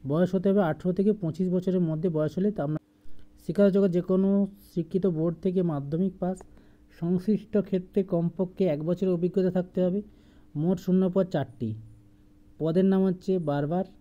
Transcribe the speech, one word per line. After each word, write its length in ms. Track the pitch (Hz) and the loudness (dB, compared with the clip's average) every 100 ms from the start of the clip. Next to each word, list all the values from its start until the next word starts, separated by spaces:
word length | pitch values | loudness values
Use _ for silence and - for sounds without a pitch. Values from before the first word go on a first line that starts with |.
| 131 | -4
বয়স 260 | 151 180 | 0 2
হতে 120 | 190 190 | 2 2
হবে 140 | 196 | 2
আঠেরো 300 | 175 156 180 | 2 0 -2
থেকে 200 | 180 196 | 0 0
পঁচিশ 340 | 208 165 - 185 | 0 -2 -2 0
বছরের 320 | 180 180 185 | 0 0 0
মধ্যে 280 | 170 156 180 | 0 0 -2
বয়স 240 | 156 151 151 | 0 -2 0
হলে 120 | 202 | -2
তা 140 | 208 | -2
আমরা 160 | 147 156 _ _ - - - - - | -4 -4 _ _ -12 -12 -12 -18 -8
শিক্ষাগত 260 | 170 202 | 4 4
যোগ্যতা 180 | 190 196 | 6 2
যে 100 | 175 | 0
কোনো 260 | 175 190 196 202 196 - - | 0 2 4 2 0 -6 -10
শিক্ষিত 300 | - 165 190 190 | -6 -4 0 0
বোর্ড 280 | 156 165 165 | 0 -2 -2
থেকে 180 | 196 180 | -2 0
মাধ্যমিক 500 | 175 147 143 160 190 185 | 0 -2 -4 -2 -2 -2
পাস, 160 | 180 185 - - - - - - | -6 -6 -12 -20 -20 -20 -20 -8
সংশ্লিষ্ট 540 | 170 180 185 202 - 208 | -2 -2 0 -2 0 -2
ক্ষেত্রে 420 | 190 185 180 - | 0 -4 -2 -4
কমপক্ষে 640 | 190 170 170 - 180 - | 0 0 -2 -2 -6 0
এক 160 | 185 147 | 0 0
বছরের 280 | 156 180 190 | -2 -2 0
অভিজ্ঞতা 380 | 175 175 185 185 | 0 0 0 0
থাকতে 280 | 180 180 - | 0 -2 0
হবে। 160 | 180 190 208 - - - - 147 | 0 0 -6 -20 -20 -20 -12 -4
মোট 200 | 165 185 | 0 0
শূন্য 320 | - 185 190 | 2 2 2
পদ 120 | 180 185 | 2 0
চারটি। 480 | 165 127 - 113 110 - - - _ - _ _ - | -2 -4 -6 -8 -8 -12 -20 -20 _ -20 _ _ -6
পদের 260 | 156 165 | -2 2
নাম 160 | 190 190 | 4 4
হচ্ছে 280 | 190 180 - 185 | 2 0 -2 -2
বারবার। 460 | 151 143 147 175 190 - | 0 -2 0 -2 -4 -10